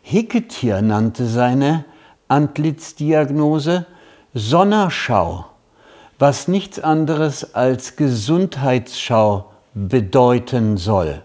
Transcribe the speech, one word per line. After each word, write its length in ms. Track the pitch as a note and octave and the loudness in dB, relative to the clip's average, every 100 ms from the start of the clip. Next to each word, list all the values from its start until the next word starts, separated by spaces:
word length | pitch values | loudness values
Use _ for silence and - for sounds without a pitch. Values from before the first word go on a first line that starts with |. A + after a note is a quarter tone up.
Hicketier 800 | - E3 A3+ A#3 A3+ - A#2 F#2+ | 0 -2 0 -4 -4 -6 -2 0
nannte 460 | A2 G#2+ A2+ - A#2+ | 0 2 0 -2 -4
seine 580 | A2+ B2 B2+ C#3 D#3+ C#3+ - - _ _ | 0 2 2 0 0 -4 -20 -20 _ _
Antlitzdiagnose 1600 | C#3 D3 C#3+ D3+ D3+ - - D3+ D#3 C#3+ C#3+ D3+ D#3 D3 F3+ E3+ - - - _ | 0 0 -2 -4 -4 -12 -8 0 0 2 0 0 0 0 -2 -4 -16 -20 -20 _
Sonnerschau, 1120 | B2 G#2+ D#3+ G3 G#3+ F#3+ - - A2 E2 E2 - _ _ _ _ - - _ | -8 0 2 4 2 0 -2 0 0 0 -4 -12 _ _ _ _ -20 -20 _
was 300 | C#3 C3+ - | 0 0 -2
nichts 300 | F#3+ F#3 - | -2 -4 -8
anderes 760 | D#3 D#3 D3+ D#3 D#3 C3+ - | -2 0 0 0 -2 -4 -8
als 420 | - B2+ C3 - - | -2 0 0 -6 -2
Gesundheitsschau 1500 | D3 A#2+ G#2 E3 F#3 C#3 C3+ B2+ - - - A2+ G#2+ G2+ - - _ | 0 0 0 0 0 -2 0 -2 -2 -12 0 2 2 0 -6 -20 _
bedeuten 1040 | G#2+ G2 C3 G2 C3+ B2 B2 B2 B2+ A2 G#2 | -8 0 0 2 4 4 2 0 0 0 0
soll. 440 | F#2 G2+ D#2+ C#2+ | 0 0 0 -6